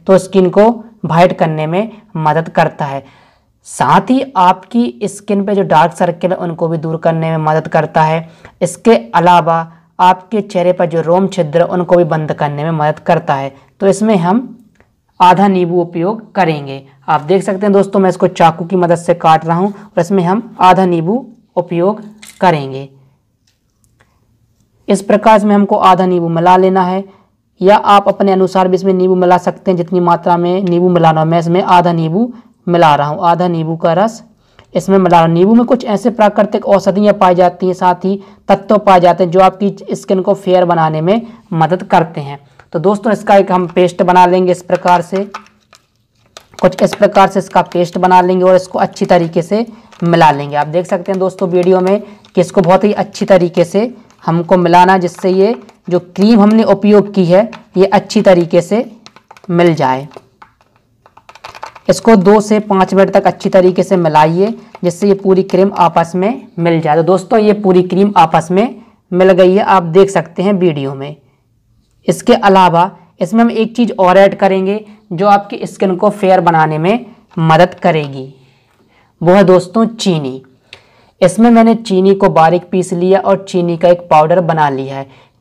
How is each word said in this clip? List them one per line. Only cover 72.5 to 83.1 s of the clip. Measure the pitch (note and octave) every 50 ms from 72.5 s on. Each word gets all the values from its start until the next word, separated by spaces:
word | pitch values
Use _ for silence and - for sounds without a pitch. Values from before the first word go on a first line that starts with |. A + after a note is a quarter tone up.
| F#3+ F#3+ F#3 F3+ E3 F3+ F3 F#3 - - _ _ _ -
इसमें | F#3+ E3+ G#3+ A3+ A#3
हम | A#3
एक | A3+ A3 A3+ A3+ A3+
चीज़ | - A#3+ G3 -
और | - F#3+ F3+ F#3
ऐड | G3 G3 G3 G3
करेंगे, | - G3+ F#3+ F#3+ F#3+ F#3+ F#3+ G3+ G#3+ G#3 - - _ _ -
जो | F3+ D#3+ G3
आपकी | G#3 G3+ G3+ G3+ - B3 - -
स्किन | - - - G3+ G3 F3+
को | F3 - G#3
फेयर | G3+ - G3 F#3 F#3 F3+
बनाने | E3+ E3+ E3 D#3+ D#3 D#3 D#3
में | D3+ D#3+ F#3 A3 A#3+ - - - _ _ _ - F3+
मदद | D#3+ E3 D#3+ D#3+ F3+ F3 -
करेगी, | - - F3+ D#3+ D#3 D3 C#3 C3+ C3+ C3 C3+ C#3 _ _ _ _ _ _ _ _ _ _ _ _ _ _ _ _ -
वो | E3 E3+ F3+
है | G3+ G3
दोस्तों | E3+ F#3 F3 F3+ F3+ - A3+ A3+
चीनी। | A3 A3+ - - G3+ E3+ D#3 C#3+ C3 C3 C3+ - _ _ _ _ _ - - _ _ _ _ _ _ _ -
इसमें | F#3+ E3+ E3 G#3+ A3+ A#3+
मैंने | A#3 A3+ A3+ A3+ A3+
चीनी | A3+ A3+ - F#3+ F#3 F#3+ G3 G3
को | G3 G3 F#3
बारीक | D3+ E3 D#3+ E3 F3 F3+ F3 -
पीस | - F#3 F3 - F#3+
लिया | F3 F3+ F#3